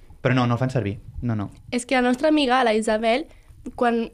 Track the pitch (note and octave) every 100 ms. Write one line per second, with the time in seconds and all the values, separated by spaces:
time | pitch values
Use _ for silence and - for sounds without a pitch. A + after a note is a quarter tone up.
0 | - - B2+ B2+ A#2+ A#2+ C3 B2+ G2+ -
1 | - - B2 A2 G2 - - B3 - C4
2 | B3 B3 D#4 D4+ C4+ B3+ A#3+ A3 A3 G#3+
3 | A3+ B3 E4+ - - - - - A#3+ A#3
4 | A3+